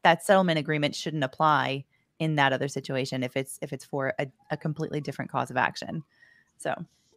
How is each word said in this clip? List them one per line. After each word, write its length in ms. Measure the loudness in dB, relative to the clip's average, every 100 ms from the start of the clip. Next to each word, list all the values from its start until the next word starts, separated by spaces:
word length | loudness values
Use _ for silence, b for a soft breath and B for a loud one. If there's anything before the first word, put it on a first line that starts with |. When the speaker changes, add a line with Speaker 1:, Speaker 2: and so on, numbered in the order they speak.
Speaker 1:
that 220 | 4 4
settlement 340 | 6 4 6 2
agreement 360 | 0 0 0
shouldn't 300 | -2 -4 -2
apply 600 | -2 2 4 4 2 -4 -8 _ _ -4
in 160 | 0 4
that 160 | 4
other 160 | 2 -2
situation 540 | -4 -4 -4 -2 -4
if 140 | -4 -4
it's, 220 | -6 -8
if 100 | -10
it's 120 | -10
for 300 | -8 -4 -2 -2
a, 80 | -6 -8 -10
a 60 | -6
completely 440 | -4 -4 -6 -6
different 300 | -6 -8 -6
cause 200 | -4 -2
of 60 | 0
action. 460 | 0 -2 -8 -8 -10 _ _ _ _ _
So. 160 | -6 -6
Speaker 2:
Yeah, 60 | -10 _ _